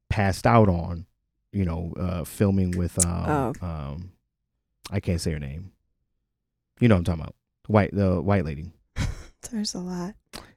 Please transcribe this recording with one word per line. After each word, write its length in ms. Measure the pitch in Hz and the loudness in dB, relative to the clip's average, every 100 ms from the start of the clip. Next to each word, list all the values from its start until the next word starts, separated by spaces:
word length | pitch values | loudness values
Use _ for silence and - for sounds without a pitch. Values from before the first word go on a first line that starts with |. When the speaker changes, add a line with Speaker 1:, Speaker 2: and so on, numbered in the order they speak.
| - | -6
Speaker 1:
passed 360 | - 98 92 127 | 0 0 2 4
out 240 | 117 104 | 6 6
on, 360 | 85 85 85 82 _ _ _ _ | 4 -2 -6 -12 _ _ _ _
you 140 | 101 92 | -2 -2
know, 280 | 78 85 - | -2 -6 -6
uh, 240 | 90 87 76 | -4 -4 -6
filming 460 | - 104 98 92 | 0 2 4 2
with, 320 | 87 87 - 87 | 0 -2 0 0
um, 480 | 87 85 147 127 - | 0 0 0 0 -4
Speaker 2:
Oh. 40 | 90 | -8
Speaker 1:
um, 440 | 80 69 71 92 - _ _ _ _ _ _ - | -8 -8 -10 -12 -18 _ _ _ _ _ _ -8
I 80 | 101 | -4
can't 220 | - 85 | -2 -2
say 100 | 82 | -2
her 80 | 76 | -4
name. 320 | 71 71 92 - _ _ _ _ _ _ _ _ _ _ | -6 -10 -12 -18 _ _ _ _ _ _ _ _ _ _
You 80 | 120 | 6
know 80 | 98 | 6
what 40 | |
I'm 40 | 85 | 4
talking 160 | 82 | -2
about. 140 | 71 - _ _ - | -6 -14 _ _ 2
White, 240 | 107 95 | 4 4
the 260 | 98 98 90 | 2 2 2
white 220 | 80 101 78 | 2 2 0
lady. 260 | 71 87 - _ - | -4 -10 -14 _ -4
Speaker 2:
<laughs> 560 | - - - _ - | -4 -4 -12 _ -10
There's 220 | 233 214 185 | -6 -4 -6
a 40 | |
lot. 360 | 180 180 175 214 _ - - | -6 -6 -8 -10 _ -18 -18